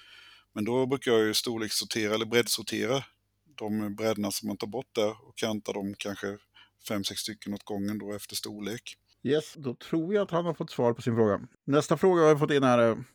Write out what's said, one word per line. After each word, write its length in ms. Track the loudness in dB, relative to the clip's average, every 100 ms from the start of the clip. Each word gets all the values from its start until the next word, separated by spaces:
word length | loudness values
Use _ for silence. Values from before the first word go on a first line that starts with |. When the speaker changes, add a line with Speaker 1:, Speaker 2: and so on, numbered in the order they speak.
| -20 -20 -20 -20 _
Speaker 1:
Men 120 | -6 0
då 200 | 2 2
brukar 260 | 0 4
jag 100 | 4 4
ju 80 |
storlekssortera 800 | 2 -2 -4 -4 -4 -4 -2 0 0
eller 100 | 2
breddsortera 800 | 2 2 0 -4 -4 -2 -2 -4 _ _ _ _ -12
de 380 | -6 -4 -4 -2
brädorna 360 | -2 0 -2
som 160 | -4 -6
man 100 | -6
tar 100 | -6
bort 280 | -8 -6 -2
där 140 | 0 -2 -14
och 80 | -6
kantar 380 | -4 -4 -6
dem 200 | -6 -6 -6
kanske 400 | -8 -6 -8 -10 _ _ _ _ -6
fem, 160 | -4
sex 160 | -4 -6
stycken 320 | -8 -10 -8
åt 100 | -10
gången 340 | -6 -6 -4 -6
då 140 | -8
efter 220 | -10 -10 -10
storlek. 460 | -10 -8 -8 -8 -12 -20 _ _
Speaker 2:
Yes, 300 | -2 -2 -2 -10
då 160 | -10 -10
tror 380 | -4 -2 0
jag 80 | 0
att 80 | 0
han 140 | -2 -2
har 80 |
fått 180 | -4 -6
svar 220 | 0 0
på 80 | 2
sin 140 | 0 2
fråga. 240 | 4 2 -4 _ 0
Nästa 320 | 2 2 4
fråga 240 | 4 6
jag 80 | 6
har 60 | 6
fått 120 | 4
in 120 | 4
här 140 | 6 6
är, 240 | 6 2 -6